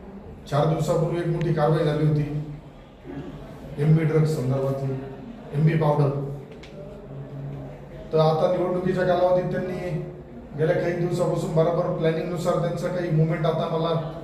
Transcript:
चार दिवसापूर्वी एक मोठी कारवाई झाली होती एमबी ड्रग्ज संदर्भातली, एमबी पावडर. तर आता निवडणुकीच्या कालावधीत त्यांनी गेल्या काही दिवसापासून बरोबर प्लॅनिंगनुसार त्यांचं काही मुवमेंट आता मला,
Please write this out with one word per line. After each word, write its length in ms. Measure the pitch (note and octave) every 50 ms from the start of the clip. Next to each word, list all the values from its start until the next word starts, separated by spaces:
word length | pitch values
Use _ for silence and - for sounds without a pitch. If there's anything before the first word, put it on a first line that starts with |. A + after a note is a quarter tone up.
| - - - - - - - - - -
चार 160 | C#3 D3 D#3
दिवसापूर्वी 520 | D#3 - - - F3+ E3+ D#3 D#3+ - E3 F3
एक 80 | E3+
मोठी 260 | D#3 D#3 - - E3 -
कारवाई 300 | D3+ D3 D#3+ D#3 E3 D#3
झाली 220 | D3+ D3+ D#3 D#3
होती 160 | D3+ D3 D3 C#3 C#3+ D3 - - - - - - - - - - - - - - C#3 C#3 C#3+ - F2+ - - - - - - - C#3+ C#3 C#3
एमबी 220 | D3 D#3+ D#3+ E3 D#3+
ड्रग्ज 260 | D3+ D#3 D#3 D3 C#3+ C3+
संदर्भातली, 600 | B2+ B2+ C3 C3+ C3+ C3+ C3+ - C#3 C3+ C3 C3 - - - - - - - - - - - D3+
एमबी 200 | D3 D#3 D#3 E3 D#3
पावडर. 300 | D#3 D3 D3 C#3+ C#3 C3+ - C#3+ C3+ - - - - - - - - - - - D3 D3 D3 C#3+ C#3+ C#3 C#3 - C#3 C#3 C#3 C#3 C#3 C#3+ C#3 - - - - - - - - - - -
तर 60 | D#3+ D#3
आता 320 | D#3 D#3+ D#3+ - F3+ F3
निवडणुकीच्या 520 | F3+ E3+ F3 F#3 F3+ F3 F#3 F#3 E3+ F3+ F3+
कालावधीत 460 | F3+ F3 F3+ F3+ F#3 F#3 F#3 F3 -
त्यांनी 380 | - - F#3 F#3 F#3 - F3 F3+ D#3 - - - - - - - - - - - - C#3
गेल्या 160 | D#3 E3 -
काही 160 | - - F3 F3+
दिवसापासून 600 | E3+ F3 F3 - - F3 D#3+ - - - - D#3
बरोबर 380 | D#3+ D#3+ E3+ E3+ F3 E3+ - E3+ -
प्लॅनिंगनुसार 600 | D#3+ D#3+ E3 E3 - F3 F3+ D#3 - F3 E3 D#3
त्यांचं 280 | D#3 - - - F3 F3
काही 220 | F3+ F3+ E3+ E3
मुवमेंट 360 | D#3 D#3 D#3+ E3 E3+ D#3 E3
आता 220 | D#3+ D#3+ - E3+ -
मला, 200 | E3 D#3+ D#3+ E3 D#3+ - - - - -